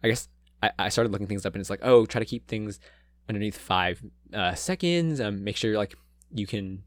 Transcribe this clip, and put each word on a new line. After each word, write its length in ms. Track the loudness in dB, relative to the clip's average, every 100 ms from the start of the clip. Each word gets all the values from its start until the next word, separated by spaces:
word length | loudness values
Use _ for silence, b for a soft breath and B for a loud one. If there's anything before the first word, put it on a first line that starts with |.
I 60 | 2
guess 200 | 0 -4 _ _ _
I, 80 | -4 0
I 100 | -2
started 220 | 2 0
looking 160 | 0 -4
things 180 | -4 -4
up, 80 |
and 80 | -6
it's 80 | -6
like, 120 | -4
"Oh, 240 | 6 8 8
try 100 | 0
to 80 | -4
keep 220 | -6 -6
things 320 | -6 -6 -10 b b b b -6
underneath 300 | -2 -2 -6
five, 420 | 0 2 2 -2 -10 _ -12
uh, 220 | -2 0 0
seconds. 680 | -4 0 2 2 2 0
Um, 220 | -2 -2
make 120 | -4 -2
sure, 220 | 0 0
like, 180 | -2 -6 _ _ _
you 140 | -6 -4
can 340 | -4 -6 -10